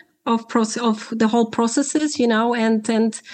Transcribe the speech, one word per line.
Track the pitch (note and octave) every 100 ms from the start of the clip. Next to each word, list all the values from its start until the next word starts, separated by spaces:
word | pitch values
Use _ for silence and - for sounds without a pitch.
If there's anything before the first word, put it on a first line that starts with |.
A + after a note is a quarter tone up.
| - _ -
of | A3+ -
proce-, | A#3+ A3 A#3
of | A#3 G#3+ -
the | A3+ A3
whole | A#3 A3+
processes, | - A#3 C#4+ C#4+ D#4 D4+ D4
you | A#3+
know, | A3 A#3
and, | A#3+ A3+ A3 A3
and, | A3+ A3+ - -